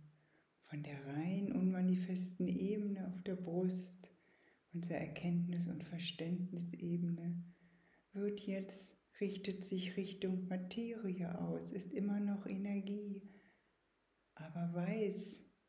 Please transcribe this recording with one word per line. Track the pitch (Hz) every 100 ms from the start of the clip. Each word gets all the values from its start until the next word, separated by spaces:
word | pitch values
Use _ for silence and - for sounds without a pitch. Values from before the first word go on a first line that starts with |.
| - - _ _ _ _
Von | - 147
der | 143 139 139
rein | 143 170 190 202
unmanifesten | - 185 185 185 185 180 185 185 - 180
Ebene | 180 196 214 208 196 185
auf | -
der | - 185
Brust, | 175 175 185 185 - - - - _ _ - _ _
unserer | 175 170 156
Erkenntnis- | - - 175 175 175 175 175
und | 151 -
Verständnisebene, | 170 - - 165 180 180 175 175 - 175 175 175 170 170 175 - - - - - - _
wird | 202 202 202
jetzt, | - 190 190 - - - _ -
richtet | 196 196 - 185
sich | - 185 185 -
Richtung | 185 - 190 185 185
Materie | 185 180 - 233 220 208 180 170 175
aus, | 170 165 -
ist | 196 185
immer | 269 202 202
noch | 202 202 -
Energie, | 196 202 202 196 208 208 196 196 - - _ _ _ _ _ _ _ _ -
aber | 156 170 170
weiß, | 175 180 220 208 - - - - _